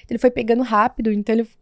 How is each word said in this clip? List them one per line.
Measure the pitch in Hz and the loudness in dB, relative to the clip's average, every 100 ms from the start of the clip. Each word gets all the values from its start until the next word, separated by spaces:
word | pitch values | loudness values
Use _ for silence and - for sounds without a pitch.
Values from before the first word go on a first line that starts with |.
| - | -10
ele | 240 | 0
foi | 254 | 2
pegando | 247 226 233 | 2 0 0
rápido, | 247 214 233 - 220 | 0 0 0 -2 -2
então | 208 208 | -2 0
ele | 226 226 _ | -2 -2 _